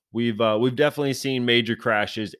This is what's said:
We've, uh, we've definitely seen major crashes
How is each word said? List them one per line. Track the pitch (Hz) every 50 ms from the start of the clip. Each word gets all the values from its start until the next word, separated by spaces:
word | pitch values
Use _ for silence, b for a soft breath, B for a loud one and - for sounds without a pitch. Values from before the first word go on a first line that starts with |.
| _ _ -
We've, | 117 117 120 110 104
uh, | 113 110 107 107
we've | 120 131 123
definitely | 120 147 147 143 147 143 139 131
seen | - - 139 131 127 123
major | 120 120 120 113 110 113
crashes | - - 123 110 104 104 98 - 113 107 95 - -